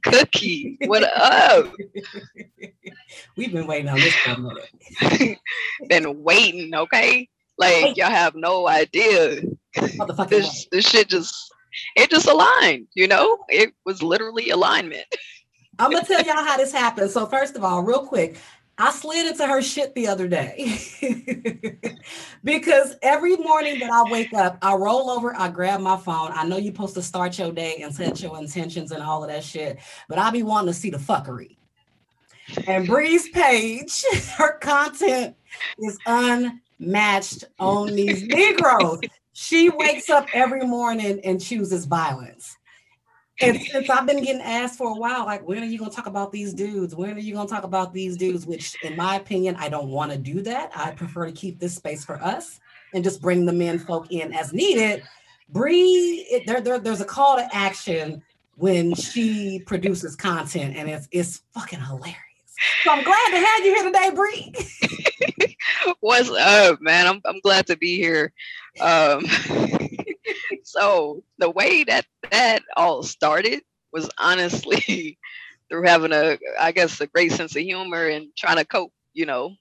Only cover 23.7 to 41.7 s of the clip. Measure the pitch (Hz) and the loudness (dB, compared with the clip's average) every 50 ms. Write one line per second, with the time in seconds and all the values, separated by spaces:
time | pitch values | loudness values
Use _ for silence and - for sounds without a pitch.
23.7 | 285 254 247 233 233 233 233 214 233 226 220 226 220 208 185 180 180 - - 196 | -4 -6 -4 0 2 2 2 2 0 -4 -4 -2 0 0 0 0 -2 -2 0 0
24.7 | 196 190 190 208 233 269 269 254 247 233 226 240 233 202 185 175 170 170 180 190 | 0 2 2 0 0 0 0 -2 -4 -4 -4 -6 -4 -4 -4 -4 -4 -4 -2 -2
25.7 | 196 196 190 190 190 185 - 180 165 165 160 160 160 160 160 170 185 190 208 208 | -2 -2 0 0 -2 -2 -2 -6 -4 -4 -4 -6 -6 -6 -4 -4 -4 -4 -6 -8
26.7 | - - 208 190 - 185 175 - - 185 180 180 175 - 185 170 165 165 165 160 | -8 -8 -10 -8 -8 -8 -10 -8 -6 -4 -4 -4 -4 -6 -8 -6 -6 -6 -8 -8
27.7 | 160 156 151 147 147 143 175 165 - - 190 165 156 156 151 147 143 175 165 165 | -8 -10 -10 -14 -10 -6 -6 -6 -6 -6 -10 -12 -12 -12 -14 -10 -8 -8 -8 -8
28.7 | 165 170 151 - 160 151 151 156 156 156 151 147 151 151 151 - - 160 151 143 | -10 -12 -12 -10 -12 -10 -6 -6 -6 -6 -6 -8 -10 -12 -12 -12 -12 -10 -10 -10
29.7 | - - - - - - - _ 156 180 202 226 233 240 220 214 214 208 196 175 | -10 -12 -18 -20 -20 -20 -16 _ -2 0 0 0 0 -2 -2 0 0 0 0 0
30.7 | 170 175 - 208 165 139 139 - 202 - 139 135 123 120 - - _ _ _ _ | -4 -4 -6 -8 -8 -8 -4 -2 -2 -2 -2 -8 -12 -14 -14 -18 _ _ _ _
31.7 | _ _ _ _ _ _ _ _ _ _ _ _ _ _ - - - - - - | _ _ _ _ _ _ _ _ _ _ _ _ _ _ -20 -10 -8 -8 -4 -2
32.7 | 190 190 185 175 226 277 294 320 330 349 330 - - 359 330 269 247 226 220 226 | -2 -2 0 2 2 2 2 4 2 2 2 0 0 2 4 4 4 4 2 -2
33.7 | 226 247 285 339 - - - 539 381 - - - - - 311 294 302 302 - 277 | -6 -8 -10 -8 -8 -2 -2 0 -2 -2 -4 -6 -2 2 2 2 2 -2 -2 0
34.7 | 294 285 294 302 - - 320 392 254 254 240 - - _ _ _ - - - - | 2 2 2 0 -2 0 0 0 2 0 -2 -6 -10 _ _ _ -14 -12 -12 -12
35.7 | - - 214 214 202 - - 226 233 240 247 247 240 240 247 240 240 - _ _ | -10 -8 -8 -8 -8 -8 -4 0 0 2 2 2 2 2 0 -4 -4 -10 _ _
36.7 | _ _ 170 170 190 208 214 208 202 196 190 - - - - - _ _ 185 190 | _ _ -6 -2 0 2 2 2 2 0 -2 -4 -12 -14 -16 -20 _ _ 0 0
37.7 | 202 208 208 208 208 196 202 202 202 185 196 226 277 320 392 440 415 349 339 277 | 2 0 0 -2 -2 0 0 0 0 -2 -2 0 2 4 4 4 4 4 4 4
38.7 | 247 - 170 165 165 170 - - _ _ _ _ _ - - - 320 330 330 349 | 4 4 4 0 -2 -6 -8 -12 _ _ _ _ _ -16 -8 0 4 6 6 6
39.7 | 320 302 320 302 294 - - - 311 285 277 - - 233 254 247 262 269 262 247 | 4 2 0 0 0 -2 0 2 2 2 4 2 0 2 2 2 2 -2 -4 -2
40.7 | 240 240 240 233 226 226 214 202 196 196 - 190 185 185 180 - 247 220 202 175 | -2 -2 -2 -2 -2 -2 -2 -4 -4 -4 -2 -2 -4 -2 -4 -6 -4 -4 -4 -2